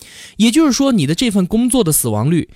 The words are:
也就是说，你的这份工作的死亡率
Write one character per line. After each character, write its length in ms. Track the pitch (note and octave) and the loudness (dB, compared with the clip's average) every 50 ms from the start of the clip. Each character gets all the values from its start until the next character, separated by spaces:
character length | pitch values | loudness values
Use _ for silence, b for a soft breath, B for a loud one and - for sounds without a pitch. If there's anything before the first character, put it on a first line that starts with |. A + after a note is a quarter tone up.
| B B B B B B B | B B B B B B B
也 120 | - G3+ A#3+ | 0 0 2
就 160 | A3 D#4 E4 | 4 2 2
是 60 | C#4+ | 2
说， 200 | A#3 - C#4 C#4 | 2 0 0 0
你 140 | A#3+ G3+ C#3 | 0 0 0
的 80 | C3 E3 | 0 -2
这 160 | - C4 A#3 | -2 -2 0
份 160 | F#3+ G3+ F3+ | 0 0 0
工 240 | E3 - A3+ B3 B3+ | 0 0 0 0 0
作 140 | B3 C4 G#3+ | 0 0 0
的 80 | D#3+ | 0
死 160 | D3+ - - | 0 -2 -2
亡 240 | A#2+ G#2+ G#2 A2 D3 | -2 -2 -2 0 0
率 180 | F3 D#3 - B B | 0 -2 -2 B B